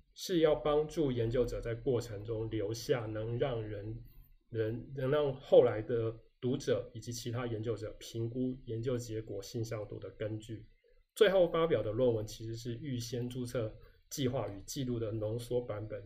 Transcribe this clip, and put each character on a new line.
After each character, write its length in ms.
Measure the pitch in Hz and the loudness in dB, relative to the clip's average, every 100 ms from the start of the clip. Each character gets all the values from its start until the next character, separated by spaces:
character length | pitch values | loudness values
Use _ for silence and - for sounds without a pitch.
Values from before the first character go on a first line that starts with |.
| - - | -20 -12
是 240 | - 175 | -2 6
要 160 | 156 147 | 6 6
帮 320 | 156 147 151 | 4 2 2
助 240 | 175 143 | 2 2
研 180 | 117 113 | 2 2
究 160 | 127 120 | 2 2
者 160 | 104 | 0
在 140 | 117 117 | -4 -4
过 260 | 143 120 | 0 0
程 240 | 113 104 110 | 0 -6 -6
中 240 | 110 110 | -4 -2
留 240 | 110 101 | -2 -2
下 320 | 113 - 127 110 | -2 0 0 0
能 320 | 107 110 120 | -4 -2 0
让 240 | 139 117 | 0 0
人， 420 | 107 101 107 117 - - - - - | -4 -8 -8 -10 -12 -20 -20 -20 -8
人， 420 | 113 110 120 127 135 | -2 0 -2 -6 -4
能 160 | 131 | 2
让 200 | 151 143 | 2 2
后 300 | 131 - 180 | -2 8 10
来 180 | 123 110 | 10 6
的 360 | 110 120 113 113 - - | -2 0 0 -4 -14 -6
读 180 | 123 143 | -2 -2
者 320 | - 104 - | 0 0 -2
以 60 | 117 | -10
及 120 | 120 | -8
其 200 | 117 123 | -8 -6
他 140 | 117 123 | -4 -4
研 160 | 110 | -4
究 140 | 113 104 | -4 -4
者 200 | 104 - | -6 -12
评 300 | - 117 117 | -10 -4 -4
估 280 | 127 127 127 - | 0 -2 -2 -6
研 160 | 113 | -4
究 160 | 123 123 | -2 -2
结 240 | 120 110 | -2 -6
果 220 | 110 98 | -6 -8
信 200 | - 120 | -6 -6
效 220 | 113 110 104 | -4 -6 -6
度 140 | 107 | -10
的 100 | 98 | -10
根 280 | - 107 107 | -6 -6 -6
据。 260 | - 110 - - _ _ _ - | -8 -14 -14 -20 _ _ _ 6
最 140 | 208 | 6
后 180 | 190 165 | 8 4
发 200 | 165 165 | 4 4
表 160 | 117 | 2
的 80 | 107 | 2
论 220 | 110 127 | 2 4
文 120 | 110 104 | 2 -2
其 200 | - 113 | -8 -10
实 100 | 117 | -8
是 200 | 120 117 | -8 -8
预 160 | 151 120 | -4 -6
先 320 | - 123 120 | -4 -4 -4
注 160 | 127 117 | -6 -4
册 280 | 127 110 - - - - | -4 -4 -6 -20 -20 -12
计 180 | - 123 | -2 0
划 200 | 127 101 | 0 -4
与 140 | 98 - | -6 -8
记 180 | 147 | -4
录 140 | 123 120 | -2 -2
的 140 | 113 | -2
浓 260 | 113 107 117 | -2 -2 -2
缩 240 | - 123 | 0 -2
版 260 | 123 107 107 | -2 -6 -6
本。 140 | 104 | -10